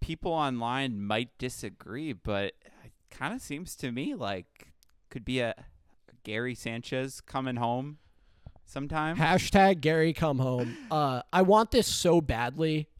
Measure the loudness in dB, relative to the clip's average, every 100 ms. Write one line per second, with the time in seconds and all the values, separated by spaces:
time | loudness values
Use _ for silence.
0 | -8 -4 -2 0 0 -2 -2 -2 -2 -4
1 | -2 -2 -2 -6 -8 -8 -12 -12 -12 -10
2 | -8 -6 -2 0 -2 -6 -20 _ -20 _
3 | _ -8 -6 -6 -8 -10 -10 -8 -6 -4
4 | -4 -4 -4 -6 -8 _ -20 _ _ _
5 | _ -12 -4 -2 -2 -4 -14 -20 _ _
6 | _ -18 -8 -4 -4 -6 -6 -8 -6 -4
7 | -6 -8 -8 -4 -2 -2 0 -2 -6 -12
8 | _ _ _ _ -20 -20 -12 -10 -4 -2
9 | -2 2 4 4 6 6 6 6 2 4
10 | 2 2 0 2 0 0 -2 -6 -4 0
11 | 0 -2 0 4 6 6 6 2 2 2
12 | 4 4 4 -2 -2 0 0 0 -4